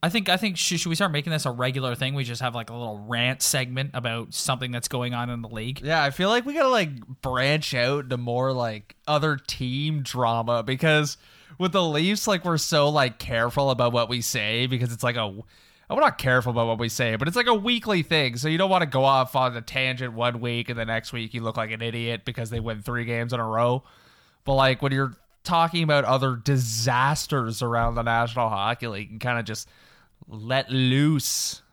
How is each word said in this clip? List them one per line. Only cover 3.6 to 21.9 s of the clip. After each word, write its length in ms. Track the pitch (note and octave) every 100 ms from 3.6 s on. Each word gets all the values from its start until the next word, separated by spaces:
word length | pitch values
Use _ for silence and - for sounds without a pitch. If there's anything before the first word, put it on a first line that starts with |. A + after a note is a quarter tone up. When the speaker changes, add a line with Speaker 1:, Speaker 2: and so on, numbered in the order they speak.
| B2+ B2+ C3+
Speaker 1:
about 400 | C3 B2 A2+ A2+
something 380 | - - B2+ B2+
that's 160 | A#2+ -
going 260 | C3 B2
on 160 | A#2+ A#2+
in 120 | A#2+
the 80 | A#2
league. 320 | A2+ A2+ C3+
Speaker 2:
Yeah, 200 | C#3 D#3+
I 100 | C#3+
feel 180 | C#3 F#3
like 160 | A#3 B3
we 80 |
gotta, 160 | D4 C4+
like, 360 | B3+ E3 C3+ - C3
branch 520 | C3 B2+ C3+ D3+ D3+
out 360 | B2+ B2 C#3+ C3
to 60 | B2+
more, 380 | A#2+ A#2+ C3
like, 420 | C3 A#2+ G#2+ - - -
other 300 | D3+ D#3 C#3+
team 680 | - - B2+ C3 D3 D#3
drama, 640 | C3 B2+ A#2+ A#2 A2+ A#2+
because 540 | A2 C3 D#3+ D3+ D3 - - - - -
with 160 | F3+
the 100 | F#3+
Leafs, 460 | E3+ D3 E3+ G3+ -
like, 160 | F#3+ F3
we're 120 | D#3+
so, 300 | - D#3 C#3+
like, 320 | D3+ B2+ A2+
careful 520 | - A#2+ A#2 A#2+ C#3
about 200 | B2 A#2+
what 160 | A#2+ A2+
we 140 | A#2+
say 460 | A2+ B2 G#2 A2+ B2+
because 260 | B2+ A#2+
it's 100 | A#2
like 140 | B2 A#2+
a, 100 | G#2+
we're 720 | G2 - - _ _ _ A#3
not 180 | D4 -
careful 340 | C3 B2+ B2
about 160 | A#2+ A#2
what 120 | A2+
we 80 | A#2
say, 300 | - B2 A2
but 100 | C#3
it's 80 | F3+
like 120 | A#3+
a 60 |
weekly 480 | A3+ G3+ A#3+ A3 G3
thing. 360 | D3 D#3+ C3+ A#2+
So 100 | D3
you 100 | D#3+
don't 120 | F#3+
wanna 160 | F#3 D#3+
go 180 | C3
off 320 | C3+ C3+ B2+ C#3
on 180 | B2+
the 60 | A#2+
tangent 540 | A2+ C3+ C3 B2+ B2+
one 260 | A2+ A#2+ A#2+
week 300 | A#2+ A#2+ A#2
and 100 | A#2+
the 60 | A2+
next 260 | A2+ -
week 220 | A#2+ A2+
you 80 | A#2+
look 160 | A2+ A2
like 140 | A2
an 100 | A2
idiot 420 | A#2